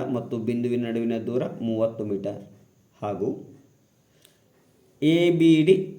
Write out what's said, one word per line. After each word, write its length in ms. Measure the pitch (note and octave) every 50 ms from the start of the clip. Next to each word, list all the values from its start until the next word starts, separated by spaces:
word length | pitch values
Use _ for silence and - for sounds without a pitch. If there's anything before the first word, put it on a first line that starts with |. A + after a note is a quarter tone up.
| D3
ಮತ್ತು 320 | D3 B2+ A#2 - - B2 A2+
ಬಿಂದುವಿನ 480 | G#2+ A2+ A#2 A#2+ A#2+ A#2+ A#2+ A#2+ A#2+
ನಡುವಿನ 320 | A#2 A#2 A#2 A#2 A#2 A#2 A2 A2
ದೂರ 160 | A#2+ A#2 B2+ - - - -
ಮೂವತ್ತು 440 | A2+ A2+ A2+ A2 A2+ A2+ - - G#2+
ಮೀಟರ್ 360 | G#2 G2+ F#2+ F#2+ G2+ G2+ - - - - - _ _ _ _ _ _ _ _
ಹಾಗೂ 260 | - G#2 G2 F2 G2 - - - - - - - _ _ _ _ _ _ _ _ _ _ _ _ _ _ _ _ _ _ _ _ _ _ _ _ _ _ _ _
ಎ 280 | D3 D3+ E3 E3+ F3 F3
ಬಿ 320 | E3 E3 E3 E3 D#3+ D#3
ಡಿ 140 | D3+ F3 F#3+ - - - -